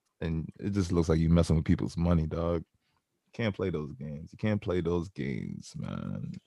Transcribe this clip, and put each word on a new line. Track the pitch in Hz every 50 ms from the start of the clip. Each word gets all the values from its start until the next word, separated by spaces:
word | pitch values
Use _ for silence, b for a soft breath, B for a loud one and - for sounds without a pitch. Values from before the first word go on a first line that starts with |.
| _ _ _ _
And | 90 80 80 80 78 - - -
it | - 104
just | 98 101 92 87
looks | 92 85 80 85
like | 82 80
you | 82 82
messing | 85 85 82 - 80
with | 80 80
people's | - 85 - 50 60 -
money, | 82 85 87 87 82 80
dog. | 78 80 82 85 85 85 82 80 - _ _ _ _ _ _ _ _ _ _ _ _
Can't | - - 117 107 98
play | - 98 95
those | 80 78 76 69
games. | 71 65 71 76 73 76 82 -
You | - -
can't | - 107 107 101
play | - - 87 90
those | 82 85 87 87 82 95
games, | - - 64 69 64 52 50 50 50 50 - - -
man. | - - 50 50 50 50 50 50 50 - - - - b